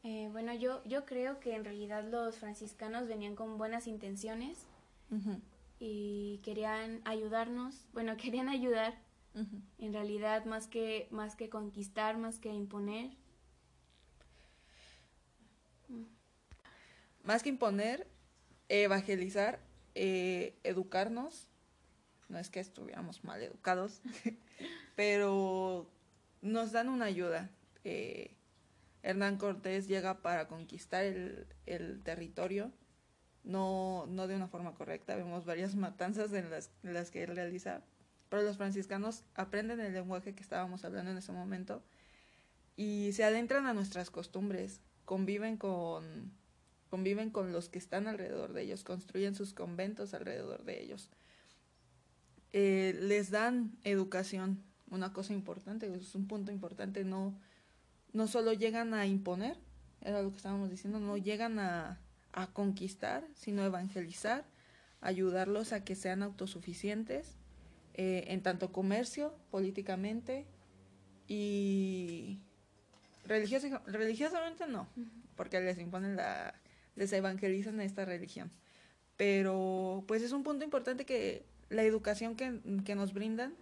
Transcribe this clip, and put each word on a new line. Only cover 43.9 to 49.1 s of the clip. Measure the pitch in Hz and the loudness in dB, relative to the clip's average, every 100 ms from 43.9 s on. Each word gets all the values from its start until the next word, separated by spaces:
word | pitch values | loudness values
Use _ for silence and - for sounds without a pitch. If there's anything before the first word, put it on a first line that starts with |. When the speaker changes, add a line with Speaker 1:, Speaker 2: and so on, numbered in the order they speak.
| 185 180 | -2 -6
Speaker 2:
costumbres, | 170 180 190 202 185 190 - - _ | -6 -6 -2 0 0 -4 -8 -20 _
conviven | - 190 190 202 220 220 | -2 2 2 2 0 0
con, | 196 180 170 160 160 151 190 - _ _ _ _ _ | 0 0 0 -4 -6 -10 -12 -14 _ _ _ _ _
conviven | 185 190 202 220 | 0 2 2 2
con | 214 185 | 0 0
los | 170 170 | -2 -4
que | 185 | -10
están | - 196 214 | -2 -2 0
alrededor | 214 185 - - | -2 -4 -4 -4
de | - | -4
ellos, | 98 196 | -4 -6
construyen | - 185 - | -6 -8 -4